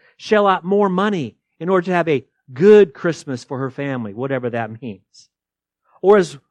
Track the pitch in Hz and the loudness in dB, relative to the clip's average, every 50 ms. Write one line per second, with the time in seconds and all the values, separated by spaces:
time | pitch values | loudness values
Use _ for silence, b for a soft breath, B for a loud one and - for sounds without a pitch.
0 | b b b b - - 220 214 202 196 185 180 160 180 196 202 208 196 180 180 | b b b b -4 0 2 2 4 2 0 0 -2 -2 0 0 0 0 0 0
1 | 196 214 208 180 139 110 - _ _ _ _ - 165 175 190 185 170 185 180 175 | -2 -2 -2 -4 -6 -8 -10 _ _ _ _ -10 -4 0 0 0 0 0 0 0
2 | 165 165 151 127 - _ _ _ _ - 131 123 170 208 214 208 202 - - - | 0 0 -2 -2 -4 _ _ _ _ -16 -4 2 6 6 8 8 6 4 0 -4
3 | - 175 156 - - 147 131 117 - - 143 123 135 131 131 - 143 143 135 127 | -4 -4 -4 -6 -8 -10 -10 -10 -10 -10 -8 -8 -8 -8 -8 -8 -8 -8 -8 -8
4 | 117 104 98 113 127 139 135 127 123 120 110 117 113 107 113 117 - 120 98 92 | -8 -10 -10 -10 -8 -6 -6 -6 -6 -6 -6 -6 -8 -8 -12 -14 -14 -16 -16 -16
5 | _ _ _ - - _ _ _ _ _ _ _ _ _ _ _ b b b b | _ _ _ -20 -20 _ _ _ _ _ _ _ _ _ _ _ b b b b
6 | - 185 208 208 180 147 143 139 _ _ | 2 4 4 4 4 0 -6 -16 _ _